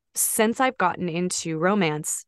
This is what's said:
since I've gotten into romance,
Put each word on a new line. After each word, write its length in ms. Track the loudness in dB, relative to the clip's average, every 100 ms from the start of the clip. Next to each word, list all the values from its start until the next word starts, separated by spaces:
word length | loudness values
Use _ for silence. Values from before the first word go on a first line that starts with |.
| _
since 460 | -4 -2 2 2 2
I've 180 | 0 2
gotten 300 | 0 0 -2
into 500 | -2 -2 -2 -4 0
romance, 640 | 2 2 2 0 -4 -8